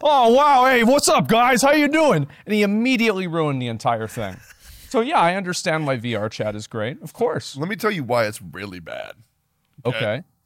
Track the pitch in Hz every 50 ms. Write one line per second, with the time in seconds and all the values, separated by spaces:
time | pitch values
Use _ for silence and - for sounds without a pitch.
0 | - 294 294 277 240 226 233 262 294 294 285 254 247 262 262 240 226 226 269 294
1 | - - 311 247 160 123 226 233 247 254 269 233 - 277 294 311 294 277 294 320
2 | 320 285 202 156 139 143 - - - - 208 214 208 202 202 214 233 262 262 214
3 | 233 220 202 190 185 175 160 170 160 151 139 131 127 120 113 110 - 131 117 110
4 | 110 107 - 123 110 95 90 - - - - _ - - - - - - - 240
5 | 233 269 339 233 175 170 180 196 190 180 175 - - 180 156 156 156 143 131 120
6 | 107 123 117 101 104 110 - - 107 107 104 107 107 - - 113 107 117 127 -
7 | - 160 - - 233 196 - - - - - 135 147 185 196 175 - 214 208 165
8 | 135 110 123 120 113 107 107 - 101 85 71 90 101 104 90 90 82 78 58 64
9 | 53 50 - _ _ _ _ _ _ _ _ _ _ _ _ - - 127 120 113
10 | 113 104 107 139 180 _ _ _ _